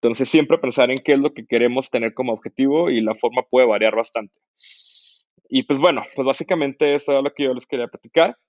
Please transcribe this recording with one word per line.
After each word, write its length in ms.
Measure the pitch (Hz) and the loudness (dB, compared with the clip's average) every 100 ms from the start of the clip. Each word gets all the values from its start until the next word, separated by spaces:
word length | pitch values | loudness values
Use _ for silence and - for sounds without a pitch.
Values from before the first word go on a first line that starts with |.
Entonces, 260 | 117 113 135 | -2 -2 2
siempre 300 | 160 147 - | 2 4 0
pensar 340 | 131 123 123 | 0 0 0
en 60 | 135 | 0
qué 160 | - | 2
es 60 | 139 | 2
lo 140 | 143 | 2
que 120 | - 110 | -4 -4
queremos 440 | 120 120 123 131 | 0 2 0 -4
tener 220 | 123 113 | -4 -4
como 200 | - 127 | -4 -6
objetivo 560 | 110 - - 135 147 170 | -4 -8 -2 0 2 2
y 100 | 127 | 0
la 160 | 110 113 | 0 -2
forma 280 | 120 123 - | -2 -2 0
puede 180 | 127 127 | 2 4
variar 280 | 104 110 110 | 4 2 0
bastante. 420 | 117 - 107 _ _ _ - - - - - - _ _ _ | -4 -6 -10 _ _ _ -20 -20 -20 -20 -20 -20 _ _ _
Y, 160 | 131 | -4
pues, 160 | 120 139 | -2 -2
bueno, 220 | 165 139 - | 0 -2 -6
pues, 120 | - 131 | -6 -4
básicamente 680 | 135 156 180 143 131 151 | -4 -4 -4 -4 -2 -2
eso 240 | 143 - 139 | -2 0 -2
es 60 | |
lo 80 | 143 | -2
que 120 | - | -4
yo 100 | 139 | -4
les 140 | 127 - | -4 -6
quería 200 | 131 120 | -8 -8
platicar. 480 | - 113 - 165 240 | -10 -4 0 0 0